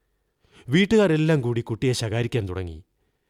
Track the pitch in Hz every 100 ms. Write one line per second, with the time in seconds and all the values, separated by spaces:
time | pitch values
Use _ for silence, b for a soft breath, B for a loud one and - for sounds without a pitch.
0 | _ _ b b b b b 147 196 220
1 | 196 156 156 156 120 120 120 110 135 120
2 | 113 113 120 120 101 90 90 80 - _
3 | _ _